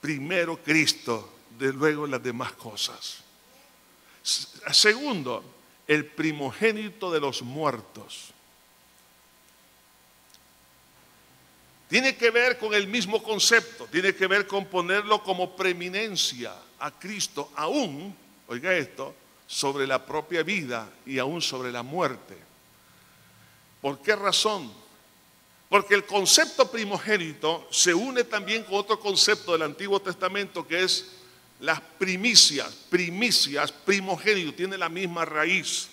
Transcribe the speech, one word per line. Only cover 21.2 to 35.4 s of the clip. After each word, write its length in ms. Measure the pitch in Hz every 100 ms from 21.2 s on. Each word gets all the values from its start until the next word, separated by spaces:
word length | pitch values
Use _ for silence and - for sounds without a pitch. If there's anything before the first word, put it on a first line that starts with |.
| 127 170
sobre 300 | - 131 127
la 120 | 120
muerte. 520 | 120 165 156 123 - 95 - _ _ _ _ - _ _ - - - _ _ _
¿Por 200 | 139 139
qué 140 | - 208
razón? 580 | 196 - 220 202 127 98 - - _ _ _ _ _ _ _
Porque 240 | 196 196
el 120 | 202 196
concepto 640 | 202 185 - 330 - 240
primogénito 1000 | 233 208 190 214 208 165 147 156 165 -
se 220 | - 175
une 300 | 170 254 254
también 400 | 240 214 190 220
con 120 | 208 196
otro 240 | 202 214
concepto 540 | 208 185 - 208 -
del 80 | 165
Antiguo 400 | 156 147 196 196
Testamento 680 | 196 175 185 196 202 175 156
que 160 | 170
es 280 | 185 - - - - - - -
las 180 | 139 156
primicias, 880 | - - 185 185 226 208 - 143 113 - -
primicias, 840 | 180 175 180 233 175 143 143 147
primogénito, 840 | - - 196 190 170 202 202 160
tiene 240 | 131 185 196
la 120 | 170
misma 340 | 165 185 170
raíz. 640 | 165 156